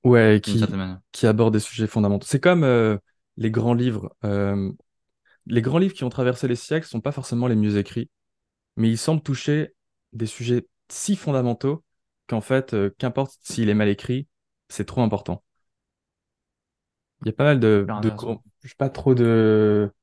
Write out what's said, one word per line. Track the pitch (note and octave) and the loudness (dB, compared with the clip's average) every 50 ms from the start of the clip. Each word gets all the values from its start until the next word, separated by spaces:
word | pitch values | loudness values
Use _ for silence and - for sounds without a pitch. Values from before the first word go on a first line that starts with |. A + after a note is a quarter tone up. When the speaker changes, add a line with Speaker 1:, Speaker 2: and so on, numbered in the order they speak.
Speaker 1:
Ouais, | _ B2 B2 A#2 A2+ A2 G#2+ G#2+ | _ 6 6 8 8 6 6 4
Speaker 2:
d'une | |
Speaker 1:
qui, | - - G2+ A2+ | 2 0 0 0
Speaker 2:
certaine | A2 - - F#2+ | 0 0 -2 -6
manière. | F#2+ F#2 F#2 F#2 _ _ | -6 -8 -10 -12 _ _
Speaker 1:
qui | - - - | -6 0 2
aborde | A2+ G#2+ G#2+ A#2 A2+ | 2 4 4 2 2
des | G#2+ G#2+ | 2 0
sujets | G#2 - - - A2 | -2 -4 -6 -6 -6
fondamentaux. | G#2 - A#2 G#2 G2+ G2+ G2 - | -4 0 0 0 0 0 -2 -2
C'est | - - C3+ | -4 -4 0
comme, | - F3+ F3+ F3 D3+ | 2 2 2 4 2
euh, | C3 B2 A#2 A2+ A2 G#2+ G2 _ _ _ _ _ _ _ | 2 2 2 2 2 0 -2 _ _ _ _ _ _ _
les | - A2 A2+ | -6 -4 -2
grands | A2 A#2 A2+ A#2+ A#2+ | -2 0 0 0 0
livres. | A#2 B2 B2 A2 G#2 F#2+ - _ _ - | 0 0 -2 -4 -4 -10 -12 _ _ -6
Euh, | G#2 G2+ G2+ G2+ G2+ G2+ G2+ G2 G2 - _ _ _ _ _ _ _ _ _ _ _ _ _ _ | -4 -2 -2 -2 -2 -2 -4 -4 -6 -8 _ _ _ _ _ _ _ _ _ _ _ _ _ _
les | - A2+ A#2+ | -2 -2 -2
grands | A2+ C3 C#3+ E3+ | 0 0 0 0
livres | F#3+ G3 | 0 0
qui | F#3+ - C3 | -2 -6 -8
ont | B2 | -6
traversé | - - B2+ B2 B2 B2 - B2+ | -4 -2 -2 -2 -2 -2 -4 -4
les | B2 | -4
siècles | A#2+ - - D3+ E3 D#3+ | -6 -4 -6 -6 -6 -6
sont | - - A2+ | -6 -10 -6
pas | - C#3+ | -6 -6
forcément | C#3+ C#3 B2+ - B2 A#2 B2 | -8 -8 -8 -6 -4 -2 -2
les | B2 A#2 | 0 0
mieux | G#2+ G#2 G#2 G#2 | 2 0 2 0
écrits, | G2+ G2+ - - A#2 A2+ - _ _ _ _ _ _ _ _ _ _ _ _ _ - | -2 -2 -4 -6 -10 -10 -10 _ _ _ _ _ _ _ _ _ _ _ _ _ -2
mais | A2+ A2+ | 0 0
ils | A2+ | 0
semblent | A2+ - - D#3+ D3+ | 0 0 -2 -2 -2
toucher | _ - C3+ - - - D3 D3+ D2+ - _ _ _ _ _ _ _ _ - | _ -4 -6 -4 -2 -2 -2 -2 -2 -6 _ _ _ _ _ _ _ _ -8
des | A2 A2+ | -8 -8
sujets | G#2+ - - A#2+ A#2 B2 A#2+ - _ _ _ _ _ | -8 -8 -8 -2 -2 -2 -2 -2 _ _ _ _ _
si | - - - - G3+ | -14 -8 -4 -4 -4
fondamentaux | - - D#3+ C#3 C3 B2 A#2+ A#2 - - C3+ D3 D#3+ _ _ _ _ _ _ _ _ _ | -2 -2 -2 -2 0 0 -2 -2 -2 -4 -4 -4 -4 _ _ _ _ _ _ _ _ _
qu'en | - A#2+ A2 | -6 -6 -6
fait, | - - C3+ C3 C3 - | -2 0 0 0 0 0
euh, | - G#2 G2 G2 - | -2 0 0 -2 -2
qu'importe | _ - B2 A2+ C3+ C#3 - - _ | _ -6 -4 -2 -4 -4 -6 -8 _
s'il | _ - - - A#2 G#2 | _ -10 -4 0 0 2
est | G#2 | 2
mal | G#2+ G#2+ G#2 | 2 2 2
écrit, | G2+ - - - B2 C3 C#3+ _ _ _ _ _ _ _ _ _ | 0 -2 -4 -6 -6 -6 -6 _ _ _ _ _ _ _ _ _
c'est | - - G2+ | -10 -10 -8
trop | - - C3 | -6 -2 0
important. | A#2+ A2 G#2 G2 - - F2 G#2 _ _ _ _ _ _ _ _ _ _ _ _ _ _ _ _ _ _ _ _ _ _ _ _ _ _ _ _ _ _ _ _ _ _ _ _ | 0 0 0 -4 -4 -8 -10 -10 _ _ _ _ _ _ _ _ _ _ _ _ _ _ _ _ _ _ _ _ _ _ _ _ _ _ _ _ _ _ _ _ _ _ _ _
Il | - | -8
y | - | -8
a | |
pas | - - C3+ | -2 2 2
mal | D3 D3 C3 | 4 4 4
de, | A2+ A2 G#2+ G2+ | 4 4 4 4
Speaker 2:
Super | G2+ - - G#2 | 2 0 -4 -2
Speaker 1:
de | A2 A2 | -2 -2
Speaker 2:
intéressant. | G#2+ G#2+ A#2 A2+ | -4 -4 -8 -8
Speaker 1:
gros, | A#2 - _ _ _ _ | -8 -8 _ _ _ _
j'ai | _ C3 - | _ -20 -6
pas | _ C#3 C3+ | _ -4 -4
trop | - - - C3+ B2+ | -4 -2 2 2 4
de | A#2+ A#2+ A#2 A2+ A2+ A2 A2 G#2+ G#2+ G#2+ G#2 G#2 G#2 G#2 G2 _ _ | 4 4 4 4 4 4 4 4 4 4 4 2 2 0 -2 _ _